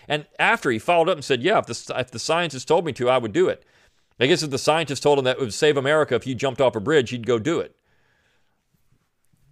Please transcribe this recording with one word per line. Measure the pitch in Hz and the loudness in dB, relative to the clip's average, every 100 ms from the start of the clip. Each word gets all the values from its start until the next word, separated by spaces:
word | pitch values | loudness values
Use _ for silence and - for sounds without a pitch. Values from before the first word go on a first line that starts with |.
| - | -6
And | 151 143 - | -6 -6 -2
after, | 180 226 147 | 0 0 0
he | 110 | -2
followed | - 170 165 | 2 2 2
up | 175 | 0
and | |
said, | - 123 | -2 0
"Yeah, | 160 196 | 2 0
if | 110 | -2
the, | 117 - 127 | -8 -8 -8
if | 123 | -8
the | 113 | -8
scientists | - 165 175 131 - | -4 -2 -2 -4 0
told | 170 | 0
me | 165 | 0
to, | 117 123 | -2 2
I | 131 | 2
would | 113 | 0
do | 151 170 | 0 0
it." | - _ _ _ _ _ - | 0 _ _ _ _ _ 0
I | 131 | 2
guess | 165 | 2
if | 151 | -2
the | 127 | -2
scientists | - 160 147 131 | 0 0 0 0
told | 147 143 | 2 4
him | 127 | 2
that | 123 | 0
it | |
would | 120 | -4
save | - 151 139 | 0 2 2
America | 135 156 143 117 | 2 2 2 -2
if | 135 | -2
you | |
jumped | 120 139 120 | -4 -4 2
off | 127 110 | 0 0
a | |
bridge, | 104 156 113 | 0 2 0
he'd | 127 110 | -4 -2
go | 117 | -2
do | 117 151 | 0 -2
it. | 78 _ _ _ _ _ _ _ _ _ _ _ _ _ _ _ _ _ _ | -4 _ _ _ _ _ _ _ _ _ _ _ _ _ _ _ _ _ _